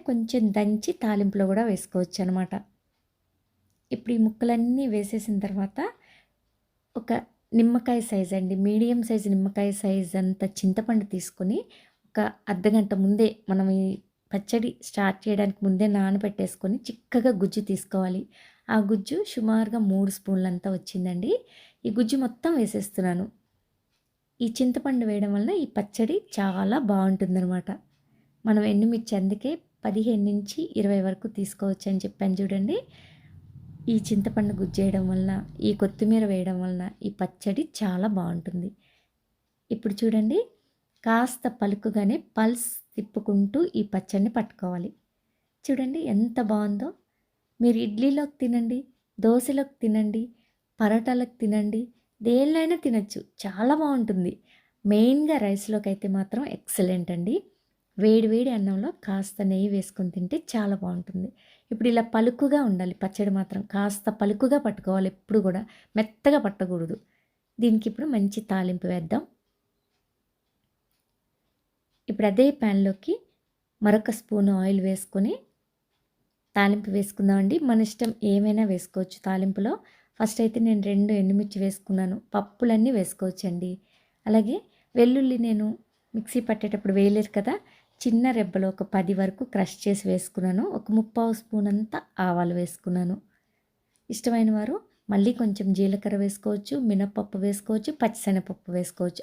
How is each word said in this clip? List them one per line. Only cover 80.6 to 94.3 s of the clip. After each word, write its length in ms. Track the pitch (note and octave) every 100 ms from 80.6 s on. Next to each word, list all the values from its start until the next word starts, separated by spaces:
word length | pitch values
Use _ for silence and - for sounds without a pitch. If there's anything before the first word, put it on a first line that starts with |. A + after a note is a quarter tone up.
నేను 220 | A3+ G#3
రెండు 300 | G3+ G3+ G#3
ఎండుమిర్చి 460 | G#3 F#3+ G3+ G#3 G3
వేసుకున్నాను, 560 | G3 F#3+ - F#3+ F#3 G#3 -
పప్పులన్నీ 580 | G3+ G3+ - A#3+ A3 A#3+
వేసుకోవచ్చండి. 800 | A3+ - - F#3 - F#3+ F3 F3+ F#3 _ _ _ _ A3
అలాగే 300 | A3 G#3+ F4+ - _ _
వెల్లుల్లి 440 | B3 A#3+ C4+ C4 B3
నేను 280 | A#3 G#3+ G#3+ A3+ _ _ _
మిక్సీ 260 | A3+ - A#3+
పట్టేటప్పుడు 540 | A#3+ G#3+ G#3+ G#3 G3+ G3
వేయలేదు 340 | G3+ G#3 G#3
కదా, 220 | G3+ G#3 G4 - _ _ _
చిన్న 240 | A#3+ A3+ B3+
రెబ్బలు 360 | A#3 F3+ F#3 F#3+
ఒక 160 | F#3+
పది 320 | G3 F#3+ F3+
వరకు 280 | F#3+ F#3+ F#3+
క్రష్ 320 | B3+ G3 F#3 -
చేసి 260 | G#3 G3+ F#3+
వేసుకున్నాను. 560 | F#3 - - F#3 F#3 F#4
ఒక 180 | A3 -
ముప్పావు 400 | A3 A3 A#3+ A3+
స్పూన్ 360 | A3 - G#3+ G3+
అంతా 300 | G3+ A3 - - -
ఆవాలు 360 | F#3 F3 F3
వేసుకున్నాను. 640 | F3 F3 - F3+ F3+ F3 G3+ - _ _ _ _ _ _ _ -
ఇష్టమైన 400 | A3+ A#3+